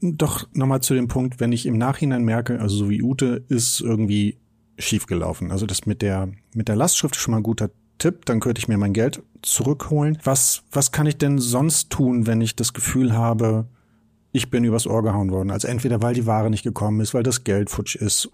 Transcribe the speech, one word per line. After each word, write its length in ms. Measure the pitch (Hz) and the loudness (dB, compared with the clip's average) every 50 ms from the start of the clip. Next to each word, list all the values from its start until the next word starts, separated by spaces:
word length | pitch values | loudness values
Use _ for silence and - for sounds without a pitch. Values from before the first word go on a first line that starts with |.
doch 460 | - 180 160 156 156 - - - - - - | -4 -4 0 0 0 0 -2 -4 -8 -6 -2
nochmal 280 | 147 135 131 135 131 | 0 2 2 2 0
zu 120 | 127 - 135 | 0 0 2
dem 140 | 127 123 | 0 0
Punkt, 320 | 120 - 135 127 127 127 - | 0 0 -2 -2 -2 -2 -2
wenn 120 | 120 120 | 0 0
ich 140 | 120 117 - | 0 0 0
im 140 | 127 120 113 | 0 0 0
Nachhinein 440 | 120 135 139 - 156 139 131 123 117 | 0 0 0 0 0 0 0 2 2
merke, 360 | 110 110 117 120 - 123 113 | 2 2 0 0 -2 -2 -2
also 160 | 107 101 101 | 0 0 0
so 140 | 104 101 101 | 0 0 0
wie 100 | 104 - | 0 0
Ute, 420 | 107 123 135 131 135 123 123 113 120 - | 0 0 0 0 0 0 0 -2 -2 -2
ist 320 | 135 117 120 - - - | 0 0 0 0 -2 -2
irgendwie 560 | - 117 113 107 110 101 104 104 101 104 - - _ _ _ _ _ _ _ | -2 0 0 0 2 2 2 2 0 0 -2 -6 _ _ _ _ _ _ _
schiefgelaufen. 720 | - - - 113 98 - - 95 85 82 85 82 - 92 85 | -8 -4 -2 -2 -2 -2 -2 -2 -2 -2 -2 -4 -4 -6 -4
Also 160 | 95 95 110 | -2 -2 -2
das 220 | 101 92 - - | -4 -4 -4 -2
mit 160 | 107 104 - 104 | -4 -2 -2 -2
der, 260 | 101 98 95 95 92 98 - _ _ - | -2 0 -2 -4 -6 -8 -12 _ _ -6
mit 140 | 113 107 | -4 -2
der 80 | - 104 | 0 0
Lastschrift 400 | 107 147 175 - - - 147 - | 2 2 2 2 0 0 -2 -2
ist 60 | - - | -4 -2
schon 80 | - | 0
mal 60 | 117 | 0
ein 60 | 110 101 | 0 0
guter 280 | 110 113 - 107 101 - _ _ _ _ | 0 -2 -2 -2 -4 -6 _ _ _ _
Tipp, 300 | - - - - - - | -2 -2 -2 -2 -2 -4
dann 120 | - 240 220 | -2 -2 0
könnte 200 | - 127 117 - | 0 0 -2 -2
ich 80 | - | -2
mir 100 | - 110 | 0 0
mein 160 | 101 101 101 98 | 2 2 2 2
Geld 300 | 110 113 139 - - - _ - - | 2 0 0 -2 -6 -12 _ -20 -10
zurückholen. 800 | - - - - 135 139 147 143 - - 151 147 147 151 156 156 - | -4 -2 -2 0 0 0 -2 -2 -2 -2 0 2 2 0 0 0 0
Was, 380 | 135 131 131 - - - - - _ | 0 2 2 2 0 0 -2 -6 _
was 200 | - 143 135 - | -2 0 0 0
kann 160 | - 151 151 | 2 2 2
ich 100 | 151 143 | 2 2
denn 220 | 151 151 143 143 135 | 2 2 2 2 2
sonst 500 | 123 120 120 123 147 165 156 - - - | 2 2 2 2 2 2 2 0 -2 -2
tun, 380 | - - 135 127 123 120 110 | 0 0 2 2 2 2 2
wenn 120 | 113 113 113 | 2 2 2
ich 160 | 113 110 - | 0 0 0
das 180 | - 117 - - | -2 -4 -4 -4
Gefühl 400 | - - - - 131 131 123 110 | -4 -4 -2 0 2 2 2 2
habe, 540 | 113 117 117 113 110 117 110 110 110 110 120 - _ _ _ _ _ _ _ _ _ _ _ - | 2 2 2 2 2 2 2 2 0 -2 -4 -10 _ _ _ _ _ _ _ _ _ _ _ -4
ich 140 | 127 - - | -2 -2 0
bin 140 | - 120 120 | 0 2 2
übers 240 | 117 110 113 - | 2 2 2 0
Ohr 160 | - 107 117 107 | 0 0 2 2
gehauen 260 | 110 98 104 101 95 | 2 2 2 0 0
worden? 220 | 92 95 95 98 | 0 0 0 -2
Also 160 | 98 95 - | -2 -2 -2
entweder 340 | 131 123 117 123 131 120 113 | -2 -2 -2 0 0 0 0
weil 140 | 113 120 123 | 0 0 0
die 100 | 123 113 | 0 0
Ware 240 | 113 110 110 107 110 | 2 2 2 2 0
nicht 140 | 107 104 - | 0 0 -2
gekommen 380 | 120 - - 107 107 107 107 | -4 -4 -2 -2 0 0 0
ist, 120 | 107 - - | 0 0 0
weil 80 | 123 | 0
das 220 | 113 131 120 - - | 0 0 0 0 0
Geld 260 | 107 98 101 104 92 | 0 0 0 0 -2
futsch 260 | - - 101 - - | -4 -6 -6 -6 -6
ist 340 | - 107 101 - - - - | -4 -2 -2 0 -2 -2 -6